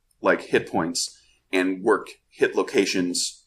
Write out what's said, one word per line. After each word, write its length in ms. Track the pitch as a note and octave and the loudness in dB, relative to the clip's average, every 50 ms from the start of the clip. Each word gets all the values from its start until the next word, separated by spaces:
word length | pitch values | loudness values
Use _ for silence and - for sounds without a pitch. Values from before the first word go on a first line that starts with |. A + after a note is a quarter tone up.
| _ _ _ - | _ _ _ -2
like 220 | - F#2+ F2 - - | 0 2 2 0 0
hit 280 | - C3+ A2 - - | 0 0 0 0 0
points, 480 | - G2 D#2+ F2 E2+ - - - - - _ _ _ _ _ - | -2 -2 -2 -2 -4 -6 -6 -8 -10 -18 _ _ _ _ _ -2
and 320 | F#2+ F#2 F#2 F#2+ F#2+ F#2 F#2+ | 0 0 0 0 -2 0 2
work 240 | A2+ G2 F2+ - - - _ _ _ | 2 2 2 0 -8 -18 _ _ _
hit 260 | _ - - - - | _ 0 0 2 2
locations 920 | G#2 F#2 - C#3 A2+ G2 - - F#2+ F2+ F2 F2 - - - - - _ | 0 -2 0 2 2 2 2 2 0 0 -2 -2 -4 -6 -6 -8 -14 _